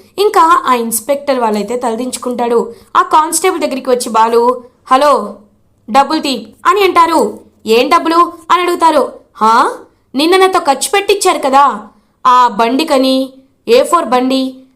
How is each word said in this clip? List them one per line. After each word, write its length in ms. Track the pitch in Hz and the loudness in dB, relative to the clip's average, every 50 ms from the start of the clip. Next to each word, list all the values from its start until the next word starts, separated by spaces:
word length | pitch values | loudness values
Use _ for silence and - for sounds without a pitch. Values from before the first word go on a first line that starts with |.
| - _ _ - | -20 _ _ -2
ఇంకా 440 | 403 427 427 381 339 330 349 349 - | -2 0 2 2 2 4 2 2 0
ఆ 80 | - 247 | 0 -2
ఇన్స్‌పెక్టర్ 640 | 240 233 233 220 - - - 285 277 285 285 269 254 | -2 -2 -4 -6 -6 -4 -4 -4 -4 -4 -4 -4 -2
వాళ్ళైతే 380 | 233 220 208 214 202 202 240 | -2 -2 -2 -4 -4 -6 -6
తలదించుకుంటాడు. 960 | 247 254 240 226 226 254 254 247 - - 247 247 208 240 233 240 233 196 - - - - _ - | -6 -6 -6 -6 -6 -6 -8 -10 -8 -8 -8 -6 -4 -2 -2 0 -2 -2 -4 -8 -18 -12 _ -2
ఆ 60 | - 381 | -2 0
కానిస్టేబుల్ 580 | - - 320 311 320 320 - - 381 370 339 | 2 2 0 0 0 -2 -2 -2 -2 -2 -2
దగ్గరికి 300 | 302 277 262 254 254 262 | -4 -6 -6 -6 -4 -2
వచ్చి 180 | 254 247 - 254 | -2 -2 -2 -2
బాలు, 560 | 220 226 220 226 233 233 233 240 254 240 - - _ _ _ - | 0 0 0 2 2 2 2 2 0 -2 -6 -18 _ _ _ 0
"హలో, 460 | 262 262 285 294 277 202 208 196 202 - _ _ _ _ _ _ _ _ _ - | 0 2 4 2 2 0 -2 -6 -12 -16 _ _ _ _ _ _ _ _ _ -2
డబ్బులు 300 | 214 269 277 277 320 311 | 0 0 0 0 -2 -4
తీ" 260 | - 294 254 220 - - - _ - | -4 -4 -6 -8 -8 -14 -14 _ -2
అని 160 | - 359 415 392 | 0 0 2 2
అంటారు. 580 | 370 - 349 330 330 330 311 226 - - - - _ _ _ - | 2 2 2 2 2 2 0 -2 -2 -4 -10 -18 _ _ _ -4
"ఏం 220 | 214 220 233 262 302 | 0 0 2 2 2
డబ్బులు?" 440 | 339 330 - 320 330 339 349 339 - - - - | 0 0 0 0 2 2 0 0 -2 -8 -4 -2
అని 120 | 330 359 359 | -2 0 0
అడుగుతారు. 500 | 349 349 - 330 330 311 294 - - - - _ _ _ | -2 -2 0 0 2 2 2 0 -2 -6 -14 _ _ _
"హా, 360 | - 214 220 226 240 294 415 494 - - - _ _ _ _ - | -2 0 2 2 2 2 0 -2 -8 -14 -20 _ _ _ _ -4
నిన్న 220 | 254 294 330 370 | -2 0 2 4
నాతో 220 | 381 381 381 381 349 | 4 4 2 2 0
ఖర్చు 320 | 349 - 277 262 - - | 0 0 -2 -2 -2 -2
పెట్టించారు 480 | - 403 403 403 403 392 - 370 330 302 | -2 -2 0 0 0 0 0 0 0 0
కదా, 420 | 311 277 262 277 285 277 226 196 - - _ _ _ _ _ _ - | 0 0 4 4 4 4 2 -2 -8 -16 _ _ _ _ _ _ 0
ఆ 220 | 254 247 247 247 240 | 2 4 4 4 2
బండికని, 840 | 226 190 226 233 254 277 320 320 294 262 262 262 262 262 262 262 - - - _ _ _ _ - | 0 0 -2 0 0 -2 -2 0 0 0 2 2 0 -2 -2 -4 -8 -16 -20 _ _ _ _ 2
ఏ 140 | 226 254 294 | 2 2 2
ఫోర్ 220 | - - 339 330 | 2 0 -2 -2
బండి 500 | 226 240 254 254 262 269 262 262 262 - - - _ _ | 0 0 0 0 0 -2 -2 -2 -4 -8 -14 -20 _ _